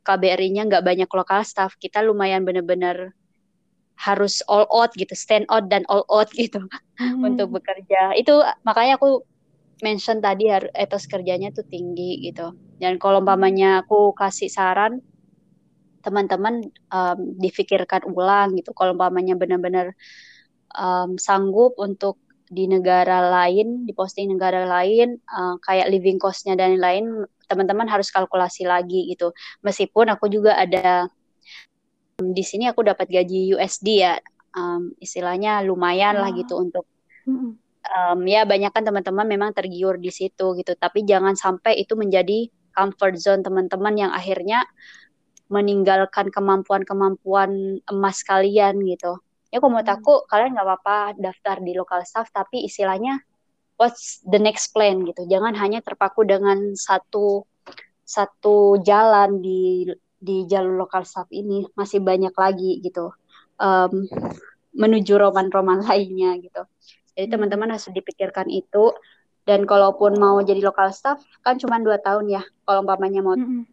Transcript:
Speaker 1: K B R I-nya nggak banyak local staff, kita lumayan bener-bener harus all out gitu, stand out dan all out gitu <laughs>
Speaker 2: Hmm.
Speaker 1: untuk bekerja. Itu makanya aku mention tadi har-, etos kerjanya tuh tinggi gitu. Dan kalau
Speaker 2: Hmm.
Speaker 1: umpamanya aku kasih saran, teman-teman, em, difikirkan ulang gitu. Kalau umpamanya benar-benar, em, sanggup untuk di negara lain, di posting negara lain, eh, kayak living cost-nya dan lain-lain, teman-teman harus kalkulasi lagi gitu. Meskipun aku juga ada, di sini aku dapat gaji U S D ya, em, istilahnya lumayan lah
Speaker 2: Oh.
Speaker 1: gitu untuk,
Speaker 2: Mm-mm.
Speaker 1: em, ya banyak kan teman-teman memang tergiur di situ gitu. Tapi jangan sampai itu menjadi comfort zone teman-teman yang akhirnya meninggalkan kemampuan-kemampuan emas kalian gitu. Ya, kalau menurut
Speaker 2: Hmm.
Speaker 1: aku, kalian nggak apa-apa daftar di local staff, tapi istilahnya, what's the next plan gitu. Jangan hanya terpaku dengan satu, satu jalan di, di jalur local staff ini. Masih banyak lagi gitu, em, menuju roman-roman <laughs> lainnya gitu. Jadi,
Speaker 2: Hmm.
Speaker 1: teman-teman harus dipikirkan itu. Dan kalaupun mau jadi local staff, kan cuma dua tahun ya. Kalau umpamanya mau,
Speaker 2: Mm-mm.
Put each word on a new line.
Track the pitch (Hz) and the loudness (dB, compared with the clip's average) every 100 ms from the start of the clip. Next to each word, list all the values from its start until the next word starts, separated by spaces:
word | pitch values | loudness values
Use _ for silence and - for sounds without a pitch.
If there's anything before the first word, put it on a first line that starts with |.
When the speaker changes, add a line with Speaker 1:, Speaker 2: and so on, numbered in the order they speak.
Speaker 1:
K | - 190 | 0 2
B | 185 | 2
R | 185 | 2
I-nya | 190 196 214 | -2 -2 2
nggak | 185 | 2
banyak | 180 180 180 | 2 0 0
local | 190 180 196 208 | -2 0 -2 -2
staff, | - 190 - | -4 -4 -6
kita | 185 208 | -6 -2
lumayan | 220 208 196 190 | 0 0 0 0
bener-bener | 185 185 175 180 180 180 185 _ _ _ _ _ _ _ _ _ | -2 -2 -2 0 0 -4 -10 _ _ _ _ _ _ _ _ _
harus | - 196 202 - - | -4 0 0 -2 0
all | 208 208 | 2 4
out | 226 233 185 | 2 2 -2
gitu, | 190 | -10
stand | 180 - 214 214 | -10 0 0 2
out | 220 190 | -2 0
dan | 196 180 | -2 0
all | 196 - | -2 2
out | 214 214 | 0 0
gitu | - 233 202 | -2 -6 -6
<laughs> | 190 - _ - | -12 -18 _ -6
Speaker 2:
Hmm. | 247 254 | -6 -2
Speaker 1:
untuk | 254 247 - | -2 -2 -4
bekerja. | 190 - 190 190 190 190 202 | -6 -8 -10 0 2 2 2
Itu | 247 294 - - 226 | 4 4 4 0 0
makanya | 220 247 269 | 2 2 4
aku | 277 269 - _ _ _ _ _ 220 | 4 2 -4 _ _ _ _ _ -4
mention | 208 - 220 208 | -4 -2 0 0
tadi | 190 214 | 2 2
har-, | 190 - | 0 -2
etos | - 196 202 - | -6 -4 -6 -6
kerjanya | 190 180 180 202 | -6 -4 -4 -6
tuh | 214 208 | -10 -12
tinggi | 175 175 170 180 - 170 | -10 -10 -8 -8 -8 -12
gitu. | 165 170 180 _ _ | -12 -14 -14 _ _
Dan | 180 185 | -4 0
kalau | 196 196 | 2 4
Speaker 2:
Hmm. | 190 | 4
Speaker 1:
umpamanya | 190 190 190 190 190 - | 4 4 4 4 4 2
aku | 208 208 196 | 4 4 2
kasih | 196 - 190 | -4 -4 -6
saran, | - 185 185 214 247 _ _ _ _ _ _ _ _ _ _ | -2 0 2 0 -2 _ _ _ _ _ _ _ _ _ _
teman-teman, | - 202 196 185 214 240 214 _ _ | -4 -2 -2 -2 -2 -4 -10 _ _
em, | 185 180 180 185 185 | -2 -2 -2 -6 -4
difikirkan | 185 - 190 196 180 185 185 | -4 -4 -2 0 0 -4 -4
ulang | 180 185 202 202 185 | -2 2 4 2 -2
gitu. | 175 | -6
Kalau | - 185 180 | -2 -2 2
umpamanya | 185 180 185 185 | 0 0 -2 -2
benar-benar, | 175 180 180 180 180 - - - - - _ _ _ | -2 -2 -2 -4 -4 -10 -20 -20 -20 -20 _ _ _
em, | - 185 180 180 185 | -6 -2 -2 -2 -6
sanggup | - 196 196 196 247 247 | 0 0 2 4 2 2
untuk | 202 196 202 - _ _ _ | -8 -4 -4 -6 _ _ _
di | 180 190 | -6 0
negara | 190 185 180 180 185 180 | 2 4 2 4 2 4
lain, | 180 180 190 220 247 240 | 4 2 2 0 -4 -8
di | 196 | -6
posting | 190 - 202 | -6 -6 -4
negara | 190 185 185 185 | -2 -2 -2 -2
lain, | 180 190 226 240 240 | 0 2 2 2 -2
eh, | - 208 180 180 | -12 -6 -6 -6
kayak | - 190 190 | -2 0 2
living | 196 185 190 | 2 2 0
cost-nya | 196 190 202 185 | -2 -4 -4 0
dan | 185 185 | 2 2
lain-lain, | 180 185 226 220 202 _ _ | 2 0 -2 -8 -10 _ _
teman-teman | 190 190 202 226 | -2 0 -2 0
harus | 208 196 | -2 0
kalkulasi | 190 185 185 180 - 180 | -2 -2 -2 -2 -4 -2
lagi | 180 180 185 175 | -2 0 -4 -4
gitu. | 175 175 - - - 202 | -4 -6 -6 -20 -8 -6
Meskipun | 190 190 214 226 | -2 0 2 2
aku | 202 208 | 2 -2
juga | 208 214 - | 2 2 2
ada, | 180 185 185 180 180 _ _ _ _ - _ _ _ _ _ - | 2 2 2 0 -2 _ _ _ _ -20 _ _ _ _ _ -8
di | 185 185 | -4 -4
sini | 190 202 247 | -6 -4 -4
aku | 240 214 | 0 0
dapat | 185 190 | 0 0
gaji | 180 180 190 185 190 | 0 0 -2 0 0
U | |
S | 185 - | -2 -4
D | 196 208 | 0 2
ya, | 180 160 _ _ _ | 2 0 _ _ _
em, | 185 175 175 175 - | -8 -6 -6 -8 -12
istilahnya | 180 185 175 180 214 208 | -12 -8 -4 -4 -2 -2
lumayan | 190 180 175 185 202 202 | -2 -2 -2 2 2 2
lah | 196 | -2
Speaker 2:
Oh. | 180 | -4
Speaker 1:
gitu | - 180 | -6 -4
untuk, | 180 180 - _ _ _ | -4 -6 -10 _ _ _
Speaker 2:
Mm-mm. | - 262 247 220 _ _ - | -6 -6 -6 -10 _ _ -6
Speaker 1:
em, | 190 180 180 180 | -2 0 0 2
ya | 214 | 2
banyak | 214 196 202 220 | 4 2 0 -2
kan | |
teman-teman | 220 202 190 196 220 | -2 -4 -2 -4 -2
memang | 202 208 202 | -2 -2 -4
tergiur | 190 175 190 185 | -8 -4 -4 -4
di | 180 | -8
situ | - 190 - 190 180 | -8 -8 -4 -4 -4
gitu. | 180 180 | -6 -4
Tapi | 175 208 208 | -2 -2 2
jangan | 190 196 190 | 2 2 0
sampai | 190 185 226 220 | -2 -2 -2 -2
itu | 196 220 | -2 -2
menjadi | 208 185 180 214 233 _ _ - | 0 0 0 -2 -4 _ _ -2
comfort | 196 190 196 175 | -2 0 -2 0
zone | 202 196 190 | 0 0 0
teman-teman | 190 185 190 208 208 | -2 -2 -2 -2 0
yang | 190 | -2
akhirnya | - 185 185 180 233 - _ - - _ _ _ _ _ | -4 -6 -6 -2 -2 -2 _ -20 -20 _ _ _ _ _
meninggalkan | 202 202 202 190 190 190 - 196 202 | 0 0 2 2 2 0 -2 -4 -2
kemampuan-kemampuan | 196 196 190 196 190 196 196 190 190 196 196 196 190 190 - | 0 0 0 -4 -2 -2 -2 -2 -2 0 0 -4 -6 -8 -6
emas | 202 196 185 - | -4 -2 -4 -2
kalian | 190 196 208 196 196 | 0 2 2 2 0
gitu. | 196 175 175 180 _ _ _ | -4 -4 -8 -10 _ _ _
Ya, | 240 | -2
kalau | 277 226 | 0 0
menurut | 220 | -2
Speaker 2:
Hmm. | 202 | -2
Speaker 1:
aku, | 214 294 - | 2 2 2
kalian | 208 254 240 | 0 0 -2
nggak | |
apa-apa | 190 185 202 208 208 208 | -2 -2 -2 -2 -4 -6
daftar | 190 190 202 190 | -8 -6 -8 -6
di | 180 180 | -6 -8
local | 180 180 175 | -6 -8 -6
staff, | 220 226 | -8 -6
tapi | 202 185 247 | -8 -6 -8
istilahnya, | 202 - 196 190 247 269 _ _ _ _ _ - | -8 -4 -4 -2 -4 -6 _ _ _ _ _ 0
what's | 240 240 - - | 0 0 -16 -14
the | - 202 | 0 2
next | 208 214 - | 2 0 -4
plan | 220 208 190 | 2 2 2
gitu. | 175 175 175 | -4 -8 0
Jangan | 190 220 208 | 0 0 -2
hanya | 202 226 | -2 -4
terpaku | - - 196 - | -8 -4 -2 2
dengan | 208 196 196 196 202 | 2 2 2 0 -2
satu, | 196 - 185 _ 208 202 202 - _ - - - _ - | -6 -2 -2 _ -2 0 -2 -6 _ -20 -20 -20 _ -8
satu | - 196 _ 214 208 202 202 | -4 -4 _ 2 6 6 4
jalan | 185 208 226 208 202 196 | 4 6 6 6 4 2
di, | 185 185 185 185 180 - _ _ | -2 0 0 0 -4 -10 _ _
di | 190 190 180 | -6 -6 0
jalur | 196 185 185 | 0 0 -2
local | 185 190 | -2 -6
staff | 180 190 180 - | -6 -12 -12 -10
ini. | 208 196 185 - | -6 -6 -6 -8
Masih | 202 202 | -4 -2
banyak | 190 185 190 | 0 0 0
lagi | 185 190 190 185 - | 0 0 0 -4 -4
gitu, | 180 180 170 - _ _ _ - | -6 -8 -10 -12 _ _ _ -4
em, | 202 185 180 190 196 - - - - _ _ | 2 2 2 -2 -6 -8 -10 -12 -20 _ _
menuju | - 214 220 196 202 | 0 4 4 4 6
roman-roman | 202 190 190 190 190 185 | 6 4 0 0 2 0
<laughs> | 214 | 2
lainnya | 202 190 185 185 180 | 0 0 -2 -2 -2
gitu. | 180 175 185 _ _ _ _ | -8 -14 -14 _ _ _ _
Jadi, | - 202 | -8 -4
Speaker 2:
Hmm. | 226 | -2
Speaker 1:
teman-teman | 208 202 220 220 | -2 -2 -4 -6
harus | - | -8
dipikirkan | 190 185 - 190 196 190 | -10 -10 -8 -6 -6 -6
itu. | 185 - 208 226 - _ _ _ _ | -6 -2 4 4 2 _ _ _ _
Dan | - 202 202 | 0 2 4
kalaupun | 202 196 196 208 202 | 4 4 4 2 4
mau | 202 202 | 4 4
jadi | 196 196 | 2 0
local | 196 196 190 196 | 0 2 0 0
staff, | 277 285 _ _ | -4 -4 _ _
kan | 247 254 | -2 -2
cuma | 240 233 | -2 -2
dua | 220 208 | 0 0
tahun | 196 208 208 | 0 -2 -2
ya. | 196 190 _ | -4 -8 _
Kalau | - 196 196 | 0 0 2
umpamanya | 190 196 196 | -2 0 0
mau, | 190 214 | 0 -2
Speaker 2:
Mm-mm. | 247 247 233 | -2 -6 -10